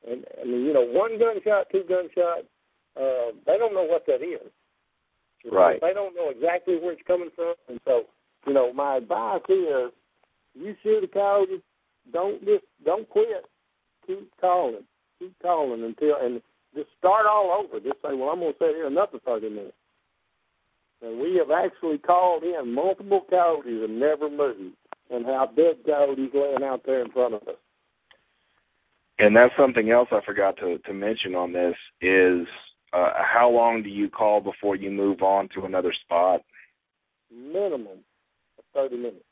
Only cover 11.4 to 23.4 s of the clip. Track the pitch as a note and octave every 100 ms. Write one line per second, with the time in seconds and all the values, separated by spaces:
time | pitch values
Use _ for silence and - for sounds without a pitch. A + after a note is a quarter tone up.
11.4 | F#3+ F#3 _ _ _ _ B2+ E3 F#3+ G#3+
12.4 | G3 G#3 _ _ D3 F3+ A3+ G4+ A4+ A4
13.4 | - _ _ _ _ _ - G3 G3+ _
14.4 | F#3 F3+ C#3+ A2 F2 _ _ _ F#3 _
15.4 | F3 E3+ C#3+ A#2 A2+ A2+ D3+ C#3+ B2 A#2+
16.4 | _ _ _ D3 D3 _ F3+ G#3 G#3 G#3+
17.4 | F#3+ F#3 F#3 A2+ A2 C#3 D3+ C3+ C3+ F3
18.4 | E3 C#3 E3 D#3 D3+ D3 G3+ - - A2+
19.4 | A2 G#2 G2+ - _ _ _ _ _ _
20.4 | _ _ _ _ _ _ A#2 A2+ D#3 F3+
21.4 | C#3+ D#3+ F#3 - E3 D3+ - F3 F3+ E3
22.4 | E3 E3+ B2 A#2+ F3+ F#3+ G3+ G3 F#3 F3+